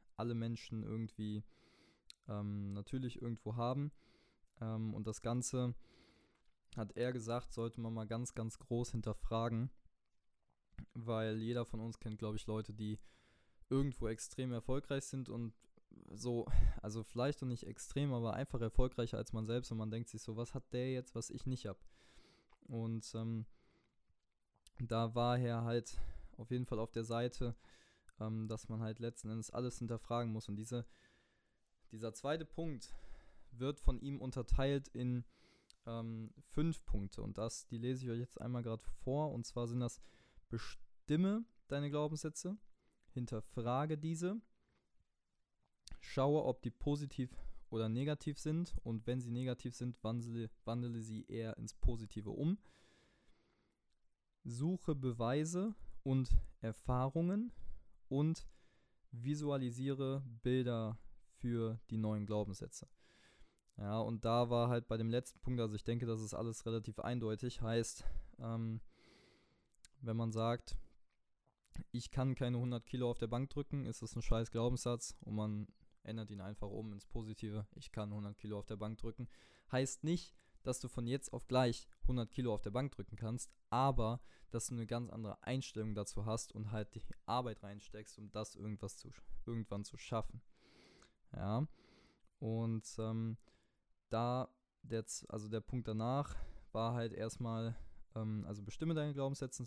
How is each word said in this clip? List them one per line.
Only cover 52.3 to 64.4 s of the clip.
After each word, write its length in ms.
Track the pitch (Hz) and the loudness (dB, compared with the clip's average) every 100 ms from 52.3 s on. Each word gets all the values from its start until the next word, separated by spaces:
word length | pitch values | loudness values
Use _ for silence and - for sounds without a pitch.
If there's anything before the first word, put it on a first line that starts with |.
um. 280 | - 151 208 - - - - - _ - - _ _ _ _ _ _ _ _ _ _ | 2 2 2 -2 -20 -20 -20 -20 _ -20 -20 _ _ _ _ _ _ _ _ _ _
Suche 500 | - 120 160 185 - | -6 0 2 2 2
Beweise 800 | 147 131 120 117 139 156 175 214 214 - - | 2 2 2 2 4 2 2 0 -2 -6 -4
und 260 | 135 131 127 - - - | 2 4 10 8 8 -4
Erfahrungen 920 | 113 - - 127 135 160 175 208 240 - - - - - - | -6 -2 2 2 4 4 4 2 0 -4 -4 -4 -8 -16 -2
und 380 | 135 156 165 - - - - _ _ - | 4 4 4 -4 -14 -20 -20 _ _ -14
visualisiere 1120 | 120 127 147 147 139 123 120 135 135 131 135 131 117 | -6 -2 0 2 2 0 0 0 0 0 0 -4 -2
Bilder 560 | 123 127 123 117 110 110 - - - - | 2 4 4 2 0 -2 -8 -14 -20 -4
für 420 | 123 117 113 113 - | 0 2 2 -2 -2
die 60 | 110 | 0
neuen 300 | 107 107 104 | 2 2 0
Glaubenssätze. 600 | 107 101 95 90 - - - - - - - - _ _ - | 0 0 -4 -8 -10 -14 -18 -20 -20 -20 -20 -20 _ _ -8
Ja, 220 | 101 110 | -2 0
und 260 | 110 113 | 0 0
da 260 | 117 117 | 4 4